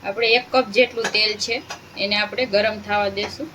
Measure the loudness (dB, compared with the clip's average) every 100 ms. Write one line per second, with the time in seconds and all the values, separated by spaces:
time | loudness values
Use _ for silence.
0 | -6 -2 4 2 4 0 2 4 2 2
1 | -2 0 0 -2 -4 -6 -6 -16 -16 -6
2 | -2 0 -2 -2 0 2 2 -2 -2 0
3 | 0 -2 -6 -6 -12